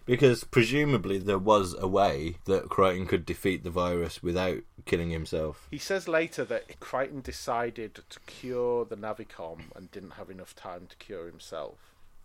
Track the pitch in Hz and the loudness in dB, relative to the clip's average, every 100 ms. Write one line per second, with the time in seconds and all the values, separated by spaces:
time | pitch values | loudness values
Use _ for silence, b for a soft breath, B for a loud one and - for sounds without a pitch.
0 | - 127 135 120 - 131 113 139 147 123 | 0 6 6 6 2 4 4 4 2 2
1 | 92 98 95 98 98 104 90 - 95 98 | 2 -2 2 2 6 6 6 -2 2 4
2 | 95 71 80 87 - 95 - - 95 90 | 4 4 -4 -4 2 2 2 4 6 4
3 | 92 92 82 85 98 90 92 87 90 87 | 0 0 0 -2 0 0 -2 0 2 2
4 | 82 - 87 87 92 85 - - - 87 | -2 -2 -2 0 0 -2 -6 -12 -2 0
5 | 85 82 78 82 78 76 - 147 - 196 | 0 -4 -2 -2 -4 -6 -12 -10 -4 -4
6 | 180 160 165 - 123 113 - - - 127 | 0 0 0 -4 -4 -4 -8 -18 -8 -4
7 | 139 143 127 - - 143 120 113 107 - | -4 -6 -10 -10 -4 -2 -2 -6 -12 -14
8 | - - - - 123 123 123 120 110 104 | -20 -20 -20 -14 -6 -2 0 0 -2 -6
9 | 110 107 107 - 82 82 80 - 92 101 | -8 -8 -12 -12 -12 -12 -16 -18 -16 -16
10 | 90 104 92 92 90 - 98 90 87 - | -16 -16 -16 -14 -16 -16 -14 -12 -16 -20
11 | - 95 85 80 - 82 67 - - _ | -14 -12 -12 -14 -12 -10 -10 -12 -20 _
12 | - - | -20 -14